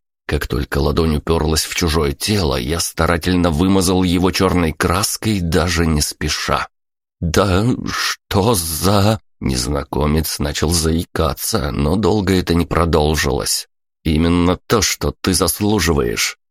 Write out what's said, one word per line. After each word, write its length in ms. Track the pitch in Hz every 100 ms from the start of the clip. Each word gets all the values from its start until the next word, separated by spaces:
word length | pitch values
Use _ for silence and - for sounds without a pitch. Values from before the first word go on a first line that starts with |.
| _ _ -
Как 180 | 76 -
только 300 | 60 - 71
ладонь 400 | 73 71 80 80
уперлась 480 | - 82 80 80 -
в 80 |
чужое 380 | - 85 80 73
тело, 440 | 71 - 104 78 67
я 240 | 62 85
старательно 720 | - - 82 85 92 90 87
вымазал 540 | 76 95 98 90 92
его 260 | 92 87 92
чёрной 440 | - 95 87 82
краской, 640 | 76 - 87 104 - 110 104
даже 480 | 85 85 87 85 82
не 140 | 76
спеша. 640 | - - 73 - - 71 - _ _ _ _ -
"Да 460 | 85 80 98 90 117 - -
что 640 | - - - - 98 101
за..." 640 | 107 82 78 87 104 101 110 _ -
Незнакомец 1000 | - 64 60 71 69 - 73 78 78 -
начал 320 | 73 73 80
заикаться, 1040 | 85 80 80 90 - 80 - - - 69
но 240 | - 71 95
долго 380 | 92 107 95 92
это 180 | 87
не 140 | 85 82
продолжилось. 1000 | 80 85 80 76 78 71 65 50 - - _ _ _
"Именно 560 | 80 76 85 87 87 90 -
то, 160 | 117
что 320 | - - 73 -
ты 140 | -
заслуживаешь", 1080 | 90 87 - 104 107 85 73 60 55 - - _